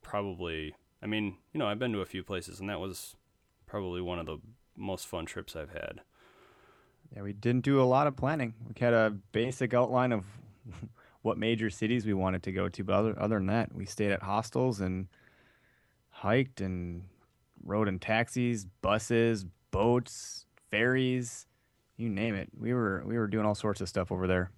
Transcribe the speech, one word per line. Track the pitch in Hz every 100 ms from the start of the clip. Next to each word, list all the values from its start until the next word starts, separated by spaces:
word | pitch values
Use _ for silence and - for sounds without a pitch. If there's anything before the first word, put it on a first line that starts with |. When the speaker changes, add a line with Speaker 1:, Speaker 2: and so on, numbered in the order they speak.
Speaker 1:
probably, | - 104 101 87 87 80 78 - _ _
I | 104
mean, | 107 104 92 _
you | 151
know, | 117
I've | 104
been | 123
to | 107
a | 92
few | -
places, | 90 95 - 87
and | 95
that | 98
was | 95 90 - - _ _ _ _ -
probably | 110 95 87
one | 90 87
of | 80
the | 76 - 113 _ -
most | 98 92 -
fun | 90 80
trips | - 87 82
I've | 78
had. | 85 - - - _ - _ - _ _ _ _ _ - -
Speaker 2:
Yeah, |
we | 101
didn't | 101 120 123
do | 123 139
a |
lot | 127 127 147
of | 131
planning. | 135 156 120 113 117
We | 110
had | 120
a | 117 110 104 -
basic | 107 120 131 123
outline | 123 123 123 127
of | 113 95 - - - 120
<laughs> | 95 - - - _
what | 104 87
major | 110 113 110
cities | - 107 123 107
we |
wanted | 98 95 92
to | 92
go | 92 95
to, | -
but | 95 101
other, | 110 101
other | 104 110
than | 95
that, | 110 -
we | - 98
stayed | - 104
at | 98
hostels | - 104 113 127 127 104
and | 92 92 92 _ _ _ _ _ _ _ _ _ _
hiked | - 95 117 135 -
and | 95 90 87 85 92 _ _ _ _ -
rode | - 101 107
in | 95
taxis, | - 110 117 - 123 117 92 -
buses, | 92 107 - 117 117 110 92 - _
boats, | 95 110 123 123 - - - - _ _
ferries, | 107 120 127 131 127 123 - - _ _ _ _ -
you | 117
name | 98 113 101
it. | - -
We | 110
were, | 123 110 95 -
we | 117
were | 107
doing | 107 107
all | 104
sorts | 107 98
of | 92
stuff | - 90
over | 92 92
there. | 92 90